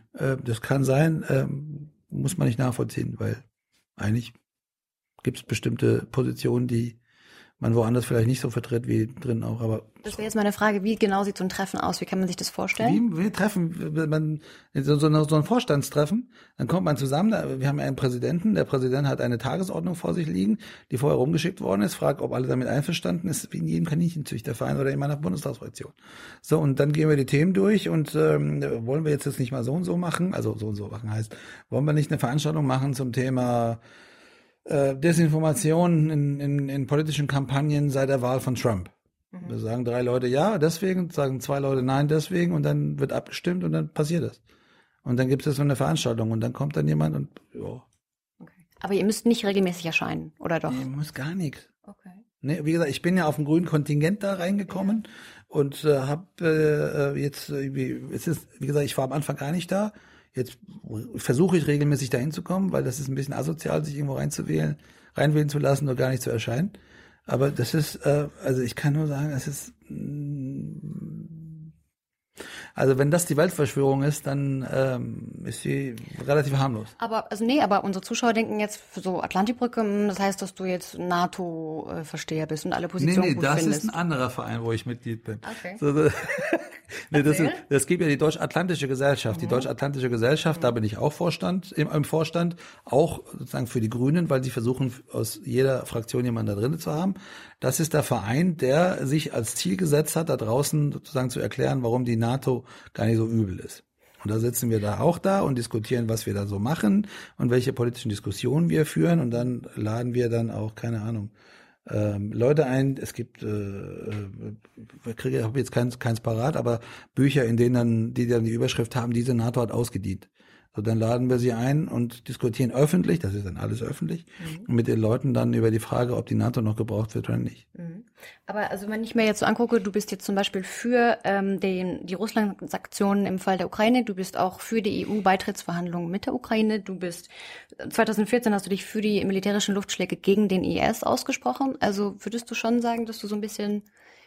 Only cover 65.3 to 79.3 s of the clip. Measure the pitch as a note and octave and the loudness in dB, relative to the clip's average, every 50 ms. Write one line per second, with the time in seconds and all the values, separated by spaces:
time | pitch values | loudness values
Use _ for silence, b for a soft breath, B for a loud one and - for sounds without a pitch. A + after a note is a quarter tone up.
65.3 | D3+ D3+ D3+ C#3+ C#3+ D3 C#3 C3+ C#3 C3+ D3 C3+ B2+ C3+ C3 C3 C3 A#2+ - B2 | 4 4 2 2 0 2 2 2 2 2 2 0 0 0 0 0 0 0 -2 -2
66.3 | A#2 A2+ - A2+ A#2 C3+ F3+ G#3 - B B B B B B B B B B - | -2 -2 -2 -2 -2 -2 -2 -2 -4 B B B B B B B B B B -2
67.3 | C3 B2 C#3 C#3+ C#3+ - A#2 - - D#3 D3 - - - - D3 C#3+ D3 D3 C#3+ | 0 2 2 2 2 0 -2 0 2 0 0 0 -4 -2 0 2 2 2 0 -4
68.3 | - - - C3+ C3 B2+ B2 A2+ - - - D3 C#3+ D#3 D#3+ D3+ C#3 C3+ D3 D3+ | -6 -6 -2 0 0 0 0 -2 -2 -2 0 2 2 2 0 0 -2 -2 -2 -2
69.3 | C#3+ B2+ - D3 C#3+ - - - - _ _ - D3 - - - C#3+ D3 C#3+ C#3+ | -2 -4 -4 -6 -8 -8 -12 -14 -18 _ _ -12 -10 -8 -8 -8 -8 -8 -6 -6
70.3 | D3 C#3 C3 C3 C#3 - - - D#3 - - D3+ D#3 - D#3+ D#3 D#3 - - - | -6 -6 -6 -8 -8 -8 -8 -10 -10 -10 -10 -10 -10 -10 -10 -10 -12 -12 -12 -14
71.3 | D#3+ D#3+ D#3+ D#3+ D#3+ D#3 D#3 D#3+ D#3 _ _ _ _ _ _ _ _ _ _ _ | -16 -16 -16 -16 -16 -18 -18 -20 -20 _ _ _ _ _ _ _ _ _ _ _
72.3 | _ B B B B B B B B - - C3+ C3+ B2+ C#3+ D3 E3+ E3+ E3+ - | _ B B B B B B B B 0 2 4 4 4 4 4 4 2 2 2
73.3 | D3 C#3+ E3+ F3+ - - D3 - - C#3+ C#3 C3+ C3+ C3+ C3+ D3 D3 - - C#3 | 2 2 2 2 2 0 0 0 2 2 2 4 4 2 2 0 0 -2 -4 -4
74.3 | C#3 C#3 C#3 C#3 C3+ C3 B2+ - C#3+ C3+ C3+ C3+ B2+ B2 B2 A#2 A2+ - - - | -2 -2 -2 -2 -2 -4 -4 -2 0 0 0 0 0 -4 -6 -6 -8 -10 -12 -12
75.3 | - - - - A#2 - - C#3 C#3 C#3 C#3 C3 A#2 - - - - - B2+ C#3 | -12 -10 -10 -10 -8 -6 -4 -2 -2 -2 -2 -4 -8 -10 -12 -14 -12 -6 0 2
76.3 | C#3+ D3+ C#3 C#3 C3+ C3+ C3+ C3+ A#2 G#2+ A2 - - - A3+ A3 A3 A3 - - | 2 2 2 2 2 2 2 2 0 -4 -6 -10 -8 -6 -4 -2 -2 -4 -4 -4
77.3 | G#3+ G#3 A3+ A#3 C4+ D4+ D4+ F#3+ G3+ G3 - G3 F#3+ F#3+ - - A#3 - B3 A#3 | -4 -2 0 2 4 4 4 4 4 2 2 0 -4 -4 -6 -6 -4 0 2 2
78.3 | G#3+ A3+ A3+ G#3 G#3 G#3+ G#3+ G#3 G#3+ - - - - F#3+ F#3 F#3+ F3+ - - - | 4 2 2 0 0 -2 -2 -4 -4 -10 -16 -16 -12 -8 -4 -4 -2 -2 -2 -2